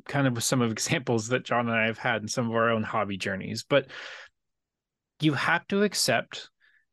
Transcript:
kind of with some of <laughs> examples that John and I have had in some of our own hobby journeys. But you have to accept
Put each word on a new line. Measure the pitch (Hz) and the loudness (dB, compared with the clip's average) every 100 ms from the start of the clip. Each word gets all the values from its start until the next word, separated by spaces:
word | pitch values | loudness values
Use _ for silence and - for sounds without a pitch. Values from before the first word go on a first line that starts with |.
| - | -6
kind | 143 135 | 2 2
of | |
with | 117 - | 2 0
some | 131 | 2
of | 117 | 2
<laughs> | |
examples | 110 - 147 131 117 110 | 0 -2 -2 0 0 2
that | 123 - | -2 0
John | 120 117 | 0 2
and | 113 | 2
I | 110 | 0
have | 110 | 0
had | 131 113 | -2 -2
in | 107 | -2
some | - 117 | -2 0
of | 113 | 2
our | 117 | 4
own | 113 | 2
hobby | 104 110 101 98 | 0 -2 -2 -2
journeys. | 101 95 - 110 - | -4 -6 -6 -8 2
But | 143 - - - - - _ _ _ _ _ _ _ _ - | 2 2 -10 -16 -16 -20 _ _ _ _ _ _ _ _ -2
you | 151 | 0
have | 139 - 165 - | 0 2 0 0
to | 196 | 0
accept | 202 - - 117 - - - _ _ _ _ | 0 0 2 0 0 -10 -16 _ _ _ _